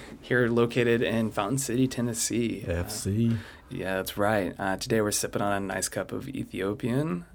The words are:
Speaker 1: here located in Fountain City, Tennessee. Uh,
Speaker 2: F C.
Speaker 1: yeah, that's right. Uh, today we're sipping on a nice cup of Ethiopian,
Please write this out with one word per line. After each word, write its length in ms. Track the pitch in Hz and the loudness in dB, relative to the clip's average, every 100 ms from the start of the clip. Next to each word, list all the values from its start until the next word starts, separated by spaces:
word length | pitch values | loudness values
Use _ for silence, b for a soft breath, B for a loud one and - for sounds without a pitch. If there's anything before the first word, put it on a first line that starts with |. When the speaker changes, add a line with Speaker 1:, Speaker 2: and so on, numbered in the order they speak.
| B B | B B
Speaker 1:
here 260 | - 123 120 | 0 2 4
located 540 | 117 117 123 120 117 | 4 4 4 4 4
in 280 | 127 113 113 | 2 2 0
Fountain 280 | 107 101 135 | 0 -2 0
City, 280 | 135 120 131 | 0 2 2
Tennessee. 760 | 131 120 113 - 110 117 98 95 | 0 -2 -2 -2 0 0 -2 -2
Uh, 60 | |
Speaker 2:
F 180 | 85 87 | -2 -2
C. 460 | - 98 104 117 110 B B - | -4 -2 2 2 0 B B -12
Speaker 1:
yeah, 280 | 90 90 95 | -6 -2 -2
that's 200 | 92 - | -2 0
right. 380 | 101 107 92 - | 2 4 0 -2
Uh, 200 | 98 95 | -2 -2
today 240 | - 113 | 0 2
we're 80 | 104 | 2
sipping 320 | 101 107 - | 0 -2 0
on 100 | 101 | 0
a 80 | 101 | 0
nice 300 | 98 95 90 | -2 -4 -4
cup 200 | 107 95 | -4 -6
of 160 | 104 - | -6 -8
Ethiopian, 960 | - - 101 98 107 123 127 156 175 175 | -8 -6 -4 -2 -2 -2 0 0 -4 -8